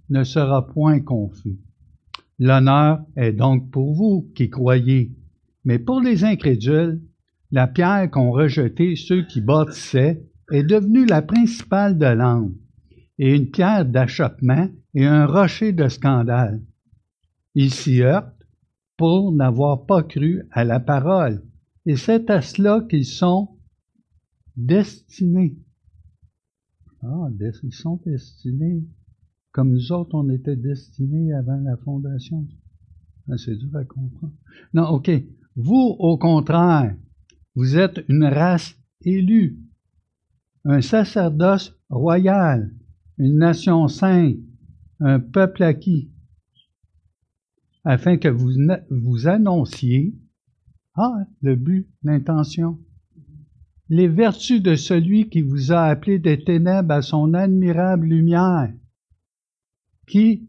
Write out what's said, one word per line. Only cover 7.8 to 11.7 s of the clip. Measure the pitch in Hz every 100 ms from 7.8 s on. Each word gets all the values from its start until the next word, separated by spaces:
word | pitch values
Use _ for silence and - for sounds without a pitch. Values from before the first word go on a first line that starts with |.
| 175 202 180
qu'ont | - 123
rejetée | 123 151 139 120 - 175 160
ceux | - 185 170
qui | 127
bâtissaient | 107 151 151 - - 131 143 160 - _ _
est | 143
devenue | 147 214 202 240 240
la | 156
principale | 151 226 233 - -